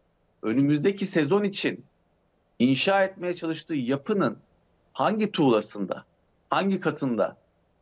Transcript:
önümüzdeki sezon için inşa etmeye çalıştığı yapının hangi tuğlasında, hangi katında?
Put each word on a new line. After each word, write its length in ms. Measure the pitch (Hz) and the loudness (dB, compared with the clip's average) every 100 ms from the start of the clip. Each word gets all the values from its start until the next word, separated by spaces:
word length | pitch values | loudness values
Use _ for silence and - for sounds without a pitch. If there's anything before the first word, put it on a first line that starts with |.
| _ _ _ _ | _ _ _ _
önümüzdeki 640 | 107 117 139 147 180 196 190 | -2 0 2 2 0 -2 -2
sezon 380 | 170 143 196 | -2 0 0
için 420 | 208 196 - 104 - _ _ _ _ _ _ _ | 0 -2 -4 -4 -14 _ _ _ _ _ _ _
inşa 440 | 123 135 - 196 | 2 4 4 4
etmeye 320 | 190 190 180 175 | 2 0 -6 -4
çalıştığı 400 | 165 160 - 156 | -4 -6 -4 -4
yapının 640 | 120 143 - 214 139 107 _ _ _ _ _ | -2 -2 0 0 0 -2 _ _ _ _ _
hangi 380 | - 147 214 214 | -2 -2 0 -2
tuğlasında, 760 | - 139 110 104 104 95 - - _ _ _ _ | 2 4 4 0 -8 -8 -8 -12 _ _ _ _
hangi 300 | 143 190 190 | -2 0 0
katında? 580 | 170 - 135 110 92 - _ _ _ _ | -2 -2 -4 0 -2 -4 _ _ _ _